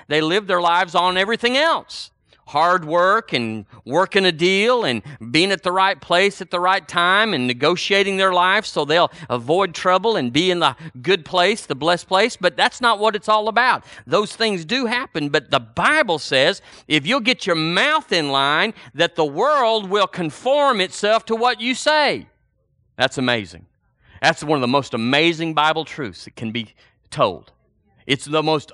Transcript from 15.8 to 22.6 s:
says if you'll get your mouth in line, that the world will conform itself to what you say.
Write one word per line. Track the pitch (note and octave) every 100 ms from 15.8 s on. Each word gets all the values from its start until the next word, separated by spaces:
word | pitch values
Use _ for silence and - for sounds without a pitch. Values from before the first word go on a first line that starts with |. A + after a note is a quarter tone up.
| G#3 D4+ B3 D#3+
says | - C3+ D3 G3 - - -
if | D3+ C#3+
you'll | C4+
get | A3 - -
your | E3+
mouth | D#3 F3 C4 D#4 -
in | F3+ C#3+
line, | C3+ C#3 D3+ G#3 G#3+ -
that | C#3 E3+
the | -
world | D#3 C#3+ B3+ D4+ A#3 A3 G3
will | G#3 F#3+
conform | - E3 - B3 C#4+ C#4+ A3+
itself | F#3 - G#3 A3
to | -
what | A3+ A#3+ A3+
you | A#3
say. | B3+ D4 D4+ C#4 C#3+ - _ _ _